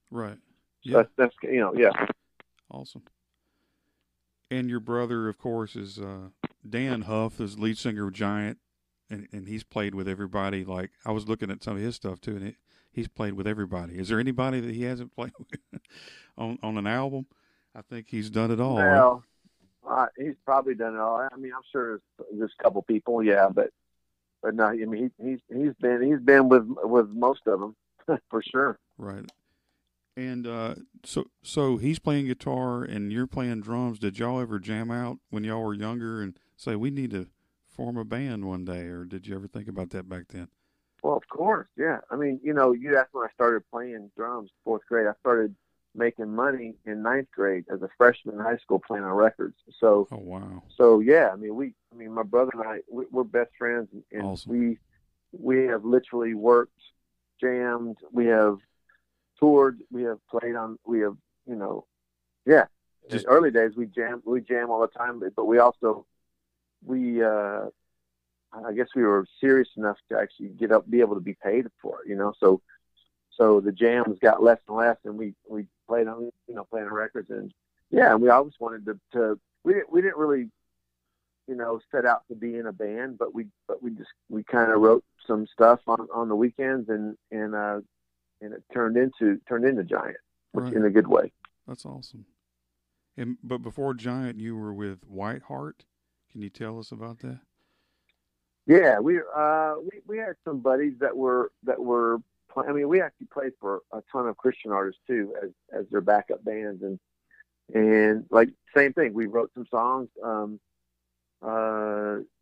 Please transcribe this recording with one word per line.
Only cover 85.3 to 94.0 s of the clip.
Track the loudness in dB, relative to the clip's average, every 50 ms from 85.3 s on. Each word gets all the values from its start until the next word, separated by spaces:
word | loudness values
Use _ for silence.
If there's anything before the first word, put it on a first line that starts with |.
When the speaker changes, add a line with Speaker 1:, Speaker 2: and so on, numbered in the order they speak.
| -4 -4 -4
Speaker 2:
stuff | -6 _ 6 8 8 8 6 4
on, | 0 -2 -2 -2 -4 -4
on | -4 -2 0
the | 2
weekends, | 2 2 0 0 -2 -2 -2 -2 -2 -2 -4
and, | -4 -4 -4 -6 -8 -12 _ _
and, | -8 -8 -6 -6 -4
uh, | -4 -4 -4 -4 -6 -8 _ _ _ _ _ _ _ _ _ _ _ -16
and | -16 -16
it | -16 -18 _ -4
turned | -2 -2 0 2
into, | 2 2 2 0 2 2 2 2 2 -2 -4
turned | -2 0 2
into | 2 2 0 -2
Giant, | -2 -2 -4 -4 -6 -10 -14 -18 _ _ _ _ _ -6
which | -6 -4
Speaker 1:
Right. | -2 0
Speaker 2:
in | 2 2
a | 6
good | 6 6 6
way. | 6 4 4 4 0 -4 _ -20 _ _ _ _ -16
Speaker 1:
That's | -16 -16 -14
awesome. | -16 -16 -16 -18 -20 -20 -20 -20 _ _ _ _ _ _ _ _ _ _ _ _ _ _ _ _ _ _
And, | -12 -10 -10 -10 -10 -10
but | -10 -10 -8
before | -8 -10 -10 -6 -6 -6 -6
Giant, | -6